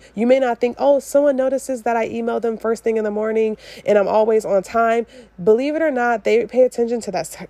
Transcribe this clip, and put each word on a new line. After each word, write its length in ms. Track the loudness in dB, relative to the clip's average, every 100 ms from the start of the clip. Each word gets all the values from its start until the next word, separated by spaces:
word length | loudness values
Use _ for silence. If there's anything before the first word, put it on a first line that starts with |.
| -12
You 120 | -2 2
may 120 | 2
not 220 | 2 0
think, 160 | -4 0
"Oh, 220 | 2 2
someone 340 | 2 2 2
notices 460 | 2 -2 -2 -4 -6
that 120 | -2 -2
I 80 | -2
email 300 | -4 -4 -4
them 200 | -4 -4
first 260 | -4 -2
thing 140 | -2 -2
in 60 |
the 60 | -2
morning 460 | -4 -2 0 -2 -4 -12 -6 0
and 100 | 2
I'm 100 | 2
always 380 | 2 2 2
on 180 | 2 0
time." 440 | 0 0 2 0 -4 -12 -20 -2
Believe 320 | 2 2 2
it 60 | 0
or 100 | 0
not, 340 | 0 0 0
they 200 | 2 0
pay 200 | 2 2
attention 360 | 2 2 -2 -2
to 100 | -4
that. 360 | -6 -6 -12